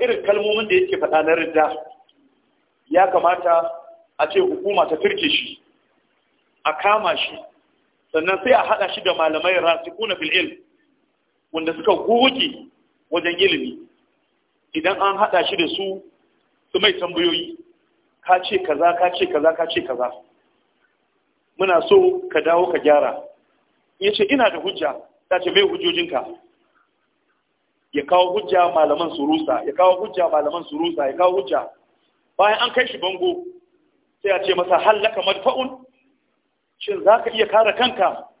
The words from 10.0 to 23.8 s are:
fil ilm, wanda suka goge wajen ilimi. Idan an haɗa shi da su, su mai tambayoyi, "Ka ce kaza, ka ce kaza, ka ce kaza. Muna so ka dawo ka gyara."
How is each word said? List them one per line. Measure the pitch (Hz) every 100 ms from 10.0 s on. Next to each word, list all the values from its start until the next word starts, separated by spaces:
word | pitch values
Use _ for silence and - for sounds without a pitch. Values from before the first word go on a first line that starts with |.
| 170 185
fil | 156
ilm, | 175 160 - _ _ _ _ _ _ _ _ _
wanda | 160 160
suka | 160 214 175 -
goge | 233 262 - 165 - - _ _ _ _
wajen | 170 170 175
ilimi. | 196 151 127 - - _ _ _ _ _ _ _ _
Idan | 160 170 190
an | 196 190
haɗa | 208 180 156
shi | 190
da | 156
su, | 104 190 190 - _ _ _ _ _ _
su | 185
mai | 202 185
tambayoyi, | 180 165 175 165 - - - _ _ _ _ _ -
"Ka | 185
ce | 180 190
kaza, | 160 143 170 170
ka | 180 175
ce | 180
kaza, | 151 160 165
ka | 165
ce | 180
kaza. | - 123 123 - - _ _ _ _ _ _ _ _ _ _ _ _ -
Muna | 190 170 -
so | 196 185 - -
ka | 156
dawo | 151 170 180
ka | 160
gyara." | 151 147 131 98 - - _ _ _ _